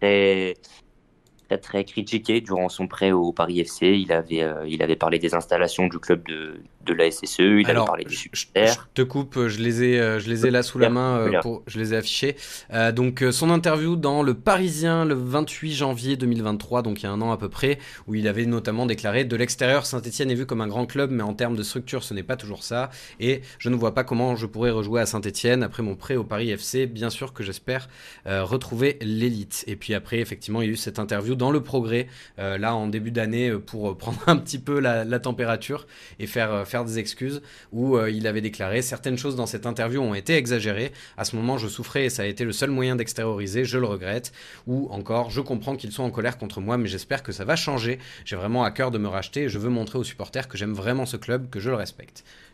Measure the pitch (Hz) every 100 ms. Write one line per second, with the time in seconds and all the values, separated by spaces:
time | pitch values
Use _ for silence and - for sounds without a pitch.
0 | 101 101 98 95 92 90 - - - _
1 | _ _ _ _ - 101 - 98 95 -
2 | 98 110 107 113 107 92 90 - 90 -
3 | 98 90 85 85 85 87 82 - 87 98
4 | 87 82 80 82 80 78 78 78 80 80
5 | 82 82 85 82 - 87 87 - 90 85
6 | - 85 85 78 78 82 85 - - 82
7 | 82 - - - 95 104 98 113 107 82
8 | - - - - - 98 110 117 - -
9 | 127 139 135 131 117 107 117 117 123 120
10 | 113 110 107 113 127 123 123 127 117 123
11 | 127 120 107 90 117 113 - 107 110 110
12 | 107 - 139 - - - - 113 113 117
13 | 127 127 127 120 165 170 170 156 165 170
14 | 143 147 139 120 214 190 180 151 165 165
15 | 156 131 123 147 156 - 156 143 139 117
16 | 131 131 123 113 107 104 - 123 113 101
17 | 101 101 113 110 101 - 131 139 - -
18 | - 107 107 104 117 117 110 113 123 104
19 | 107 117 127 117 123 - 127 139 - 127
20 | 113 - 135 120 131 113 107 110 123 139
21 | 135 123 104 104 120 113 104 131 - 131
22 | - 101 87 - 104 98 - 117 131 -
23 | - - 117 131 131 - 120 123 113 110
24 | 127 120 127 113 107 110 120 110 104 117
25 | 107 107 101 - 120 127 107 - 110 95
26 | - 127 110 107 117 101 - 131 127 110
27 | 113 - 127 127 98 - - 131 - -
28 | - - - 98 95 127 - 117 139 139
29 | 110 110 120 110 101 - - 101 - 101
30 | - 117 110 98 - 110 110 110 110 -
31 | 104 101 110 131 127 147 123 131 113 120
32 | 123 - - - 98 98 110 113 107 107
33 | 113 117 110 117 123 101 - 110 104 92
34 | 117 113 - 151 - 131 135 143 131 113
35 | 113 123 127 123 117 113 - 147 - -
36 | - - 104 120 110 104 98 120 117 113
37 | 104 - 131 143 - - - 113 135 120
38 | 110 107 110 107 107 104 95 117 127 123
39 | 131 123 139 127 113 107 120 117 117 135
40 | 120 98 98 160 120 120 104 101 139 -
41 | - - 110 113 117 135 107 - 117 139
42 | 131 - 101 101 120 104 139 131 127 127
43 | 110 - 113 101 98 110 127 127 117 98
44 | 92 117 - - - - 120 127 135 101
45 | 101 117 120 139 139 117 131 131 107 120
46 | 123 117 117 123 104 101 101 123 104 92
47 | - 139 - 92 101 165 151 131 117 127
48 | - - - 92 101 123 107 - 131 110
49 | 101 95 92 143 139 104 117 117 107 131
50 | 110 - 98 131 - 98 104 101 104 131
51 | 127 107 - 127 127 107 117 120 92 -
52 | - - - - -